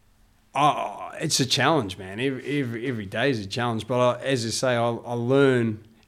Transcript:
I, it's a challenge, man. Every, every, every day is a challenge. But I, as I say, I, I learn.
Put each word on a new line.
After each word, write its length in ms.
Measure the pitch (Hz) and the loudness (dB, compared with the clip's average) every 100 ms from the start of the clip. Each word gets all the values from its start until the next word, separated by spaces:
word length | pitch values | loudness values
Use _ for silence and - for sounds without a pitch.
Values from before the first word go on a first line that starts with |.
| _ _ _ _ _ 135 | _ _ _ _ _ 2
I, 640 | 147 117 107 95 87 - | 4 4 -2 -8 -12 -6
it's 200 | 156 - | -2 0
a 60 | 120 | 0
challenge, 520 | 123 127 160 101 92 | 2 2 2 0 -6
man. 220 | 92 101 | -10 -4
Every, 400 | 135 131 - 147 | -4 -4 -4 -4
every, 260 | 127 113 135 | -4 -4 -6
every 180 | 117 98 | -6 -6
day 240 | 107 135 | -2 0
is 100 | 120 | 0
a 60 | 95 | -4
challenge. 420 | 123 120 110 - | -4 -2 -2 -2
But 120 | 123 | 2
I, 240 | 123 120 | 2 2
as 220 | 135 135 113 | 0 -2 -2
I 40 | |
say, 260 | - 131 120 | -2 0 2
I, 120 | 120 | 0
I 240 | 117 - | -2 -4
learn. 680 | 120 120 135 139 127 117 104 - _ | -4 2 6 6 4 2 -2 -10 _